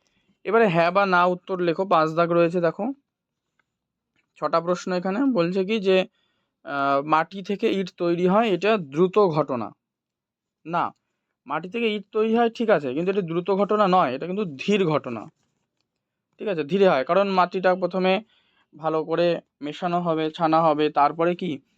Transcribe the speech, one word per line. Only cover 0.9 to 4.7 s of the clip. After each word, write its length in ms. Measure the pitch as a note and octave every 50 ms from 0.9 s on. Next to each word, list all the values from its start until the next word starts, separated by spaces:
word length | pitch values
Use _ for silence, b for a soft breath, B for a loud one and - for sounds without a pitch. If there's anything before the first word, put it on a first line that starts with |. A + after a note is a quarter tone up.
বা 120 | F3+ G3 G3+
না 160 | F#3+ F3+ F3 F3+
উত্তর 300 | F3+ F3+ F3+ _ - F#3+ F3+
লেখো, 240 | F3+ E3+ D#3+ E3+ G3
পাঁচ 220 | G3 F#3 D#3+ D#3 D#3
দাগ 180 | D#3+ E3 E3+ E3
রয়েছে 260 | E3+ E3+ E3+ E3 E3+ F3+
দেখো, 240 | E3+ D#3+ - - G3+ B3+ C#4 _ _ _ _ _ _ _ _ _ _ _ _ _ _ _ _ _ _ _ _ _ _ _ _ _ _ _ _ -
ছটা 200 | D#3+ D3+ D3 E3
প্রশ্ন 280 | E3+ F3